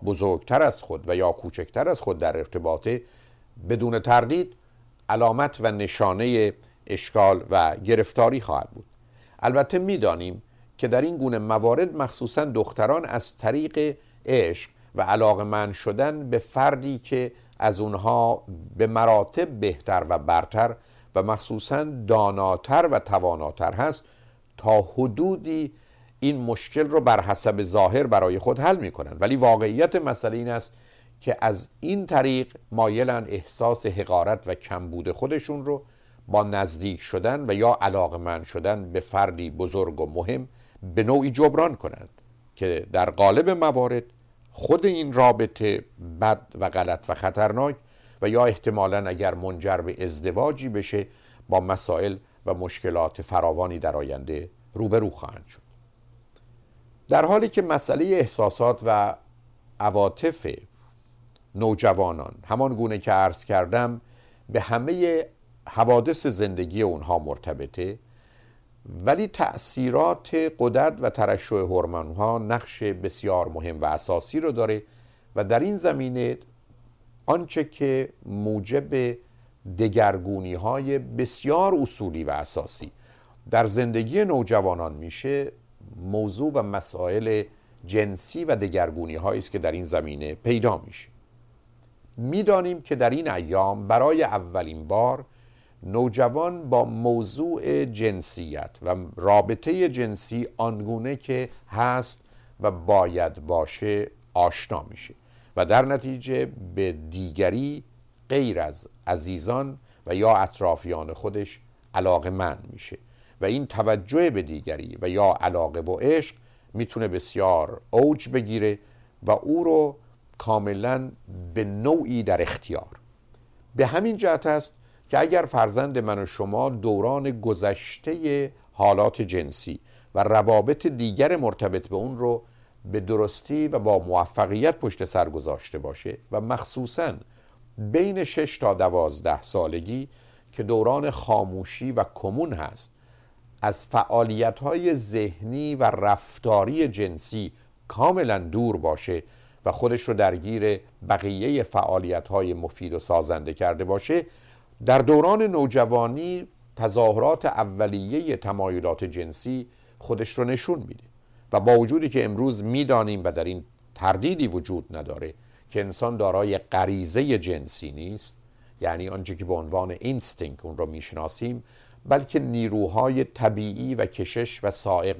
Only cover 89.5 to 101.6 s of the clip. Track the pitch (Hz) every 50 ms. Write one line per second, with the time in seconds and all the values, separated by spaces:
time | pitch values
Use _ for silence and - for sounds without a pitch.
89.5 | - 101 82 82 80 87 90 80 85 82 78 78 73 71 73 76 76 - - 117
90.5 | 123 113 104 120 98 - - - - - - - - - _ _ _ _ - _
91.5 | _ _ _ _ _ _ _ _ _ _ _ - - - 117 127 160 196 214 208
92.5 | 202 185 180 180 180 170 143 - 151 123 123 120 127 151 165 151 104 90 87 78
93.5 | 90 95 95 98 98 104 101 98 113 117 127 151 160 160 151 107 104 101 90 85
94.5 | 87 92 85 78 80 80 78 76 92 107 117 127 131 - - _ _ _ - -
95.5 | _ _ _ _ _ - - 90 98 117 127 123 101 123 127 120 120 151 165 175
96.5 | 180 175 165 131 123 120 120 117 113 113 117 120 120 117 110 98 104 131 156 175
97.5 | 170 - - 139 143 143 143 127 113 104 113 110 101 92 80 - - - 85 78
98.5 | 73 73 76 78 - - 85 87 90 92 90 82 - - 87 98 101 104 98 95
99.5 | 113 101 - 156 170 185 180 170 127 123 123 110 104 98 - - 117 120 120 -
100.5 | - - 113 117 113 104 104 107 117 113 113 131 143 127 - - 131 127 127 113
101.5 | - -